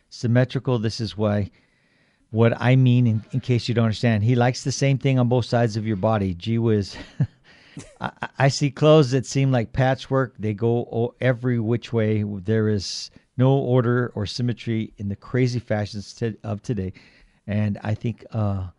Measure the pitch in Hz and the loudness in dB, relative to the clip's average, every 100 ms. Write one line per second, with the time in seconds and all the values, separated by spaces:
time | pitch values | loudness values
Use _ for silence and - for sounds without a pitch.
0 | _ - 123 117 127 139 127 123 110 - | _ -6 2 2 2 -2 -2 0 0 -4
1 | 110 90 107 104 98 _ _ _ _ _ | -6 -2 0 0 -2 _ _ _ _ _
2 | _ _ _ 110 117 117 117 131 127 123 | _ _ _ 2 4 4 4 4 6 6
3 | 120 107 104 135 - 120 - 117 113 104 | 4 2 -2 -6 0 -2 0 0 0 2
4 | 120 110 107 123 120 127 139 123 139 135 | 2 2 2 4 2 0 -6 -2 0 2
5 | 139 131 120 127 113 120 120 107 110 104 | 2 2 2 2 2 0 0 -2 -4 -2
6 | 110 110 95 87 110 113 117 104 98 - | 0 0 0 -4 -2 0 2 2 0 -8
7 | - - - _ _ - - - - _ | -18 -4 -4 _ _ -20 -20 -20 -20 _
8 | - - - - 135 - 147 - 151 156 | -12 -10 -14 0 0 2 -2 2 4 4
9 | 135 131 117 139 135 127 110 - 131 131 | 4 0 -2 -2 0 0 -2 0 0 0
10 | - 135 127 - 107 104 117 120 - 113 | -2 -2 -2 -4 -6 -2 0 0 -2 -4
11 | 117 - 123 120 123 120 110 117 - 117 | -4 -2 -2 -2 -2 -2 0 -2 -2 -2
12 | 107 107 104 101 92 110 107 104 95 - | 0 0 -2 -6 -2 0 2 0 -4 -10
13 | - - _ - 127 139 123 127 120 123 | -12 -18 _ 0 2 2 2 2 2 0
14 | 120 - 101 - 120 110 - 113 110 _ | -2 -4 -6 -4 -4 -4 -4 -4 -4 _
15 | 101 98 - 123 127 123 - 107 104 104 | -8 -8 -4 0 0 -2 -2 -2 -2 -8
16 | 98 - 117 104 110 104 - 113 92 - | -12 -6 -6 -6 -8 -8 -4 -4 -4 -8
17 | - _ _ _ - 104 107 101 104 107 | -20 _ _ _ -4 -2 0 -2 -4 -4
18 | 123 107 - 113 104 98 92 | -4 -8 -8 -4 -2 -4 -8